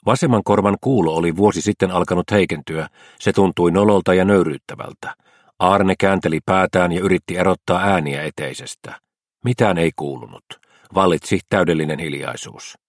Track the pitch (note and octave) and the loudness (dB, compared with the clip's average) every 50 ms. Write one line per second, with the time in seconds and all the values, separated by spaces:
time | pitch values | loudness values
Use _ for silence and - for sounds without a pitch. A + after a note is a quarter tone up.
0 | _ G2+ A#2+ - - D3 A#2+ G#2 F#2 - G#2 G2+ G2 G2+ G2+ - - B2+ C3+ A2+ | _ 0 0 2 2 2 2 2 2 2 2 2 4 2 0 0 -2 0 0 2
1 | F2 D#2+ D#2+ E2 E2+ E2+ D#2 E2+ G2+ G#2 F#2+ E2+ - G#2 G2+ _ - F#2 F2+ F2+ | 2 0 0 0 0 -2 0 4 2 2 2 2 -2 -2 0 _ -2 0 0 -2
2 | F2 - F#2 F2+ F2 - G#2+ G#2 F#2 D#2+ - D2+ C2+ - D#2+ D#2+ D#2 - _ _ | 0 0 0 -2 0 2 2 2 2 2 -2 -10 -8 -8 -8 -8 -8 -10 _ _
3 | - - _ _ - G#2 G2 - G2 F#2 E2 - F2 F2 E2+ F#2+ G#2 G#2+ G#2 G2 | -20 -20 _ _ -4 0 2 2 2 2 2 2 0 2 4 4 4 4 4 2
4 | - - F#2 F#2 F#2 G2 G2+ F#2+ F2 D#2+ C#2+ C2+ _ - - - - - - _ | 2 2 2 2 4 4 4 2 2 0 -4 -8 _ -16 -14 -14 -14 -16 -14 _
5 | - - - _ _ _ _ _ _ _ _ _ F2+ F2+ G2 G2+ G2 F#2+ F#2 _ | -16 -16 -16 _ _ _ _ _ _ _ _ _ 2 2 4 4 2 2 0 _
6 | - F#2+ G2 F#2 - E2+ D#2+ D#2 - - F#2+ F#2+ F#2 F2+ - F#2 F2+ F2 E2+ F2+ | 2 0 0 0 0 -2 -4 -4 -2 0 0 0 0 0 2 0 0 0 -2 -2
7 | F#2 F#2+ F#2 E2+ _ - F2+ F2+ F2+ F#2+ F2+ - _ - - F2+ F#2+ G2+ G2 F2+ | 0 0 0 -2 _ -6 -4 -2 0 0 0 -2 _ -4 -2 0 0 0 0 0
8 | D#2 D2 C#2 C#2 D2+ D2 - - D2+ C#2 B1+ - B1 - - _ - - - - | -2 -4 -6 -6 -8 -10 -8 -8 -10 -10 -10 -12 -16 -18 -18 _ -18 -20 -20 -20
9 | _ _ _ _ _ _ _ _ _ B2 B2 - B2 G#2 F#2 E2+ E2 E2 - - | _ _ _ _ _ _ _ _ _ -4 0 2 2 2 2 2 0 -2 -2 -4
10 | D2+ C#2+ C2+ A#1+ A#1 - - - _ _ - _ _ _ _ _ _ _ - F#2+ | -10 -10 -10 -12 -14 -20 -20 -20 _ _ -20 _ _ _ _ _ _ _ 0 2
11 | F#2+ F#2 E2+ D2+ - - G#2+ F#2 - _ - G2+ F2+ E2 E2+ D#2 D#2 D2+ D#2 D2 | 2 2 2 0 -2 -2 -4 -4 -2 _ 0 0 2 2 0 0 0 -4 -4 -6
12 | E2+ D#2 C#2+ C#2 C#2 C2 B1 - - - G1+ G1+ - - - _ _ | -6 -8 -8 -8 -8 -10 -10 -12 -14 -18 -18 -20 -20 -20 -20 _ _